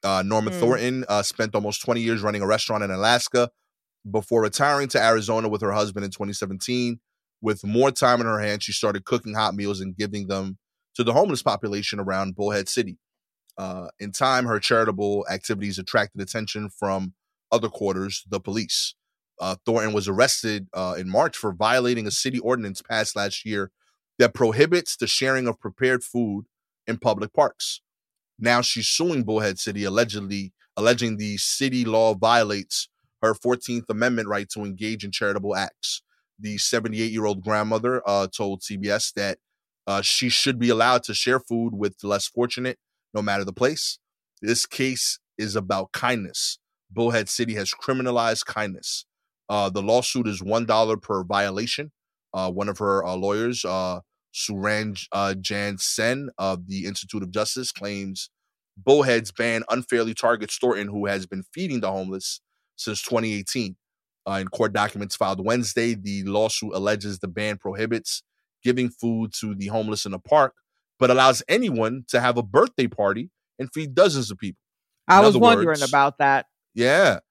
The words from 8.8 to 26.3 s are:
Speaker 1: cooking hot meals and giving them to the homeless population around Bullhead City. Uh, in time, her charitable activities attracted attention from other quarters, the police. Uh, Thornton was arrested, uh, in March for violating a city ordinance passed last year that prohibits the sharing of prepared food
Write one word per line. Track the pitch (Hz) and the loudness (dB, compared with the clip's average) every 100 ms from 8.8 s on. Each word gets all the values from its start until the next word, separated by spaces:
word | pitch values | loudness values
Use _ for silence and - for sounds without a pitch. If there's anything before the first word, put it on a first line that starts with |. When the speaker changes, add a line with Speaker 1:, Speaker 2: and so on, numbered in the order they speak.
| 107 98 | 0 -2
Speaker 1:
cooking | - 120 113 | -2 -2 -2
hot | 107 107 98 | 0 0 0
meals | 101 98 | -2 -4
and | 95 92 | -6 -6
giving | 104 104 95 | -4 -4 -4
them | 98 95 95 _ _ _ - | -4 -4 -10 _ _ _ -2
to | |
the | 117 | 2
homeless | 123 202 139 | 4 4 2
population | - 101 107 101 101 104 | 0 -2 -2 -4 -4 -6
around | 98 95 95 92 | -4 -2 -2 -2
Bullhead | 104 104 95 | -2 0 -2
City. | - 101 90 _ _ _ _ _ - | -2 -2 -6 _ _ _ _ _ -12
Uh, | 95 92 87 _ | -10 -10 -12 _
in | 101 | -12
time, | 95 135 131 123 | 0 2 2 2
her | 107 | 0
charitable | - 113 110 98 104 101 - | 2 4 4 0 0 0 -2
activities | 95 - 101 101 95 | -6 -4 -4 -4 -8
attracted | 92 117 104 - | -2 0 0 -6
attention | 98 117 110 107 104 | -8 -8 -6 -8 -10
from | - 101 95 95 - _ _ _ | -6 -4 -2 -4 -10 _ _ _
other | 117 110 | -2 -2
quarters, | - 101 92 98 - - | -4 -4 -2 -4 -8 -6
the | 98 | -8
police. | 92 104 98 - - - _ _ _ _ | -4 -6 -4 -4 -4 -8 _ _ _ _
Uh, | 92 95 - | -6 -4 0
Thornton | 113 110 | 0 2
was | 104 98 | 0 -2
arrested, | 98 127 - 113 104 95 90 | 2 4 4 -2 -4 -6 -6
uh, | 92 90 | -6 -6
in | 92 | 0
March | 98 160 - | 2 2 -2
for | 107 | -6
violating | 87 107 127 123 120 104 | 0 2 2 2 0 -2
a | |
city | - 131 127 | -4 -4 -4
ordinance | 113 127 104 95 | -2 -2 -2 -10
passed | - 110 107 104 | -6 -4 -2 -4
last | 101 - 107 | -4 -6 -6
year | 104 95 _ _ _ _ _ | -6 -6 _ _ _ _ _
that | 120 - | 4 4
prohibits | 117 110 156 175 - - | 2 4 4 4 0 -6
the | 110 | -2
sharing | - 131 131 123 | 0 0 0 -2
of | 110 | -4
prepared | 104 92 127 127 | -10 -2 0 0
food | - 120 113 | -2 -2 -2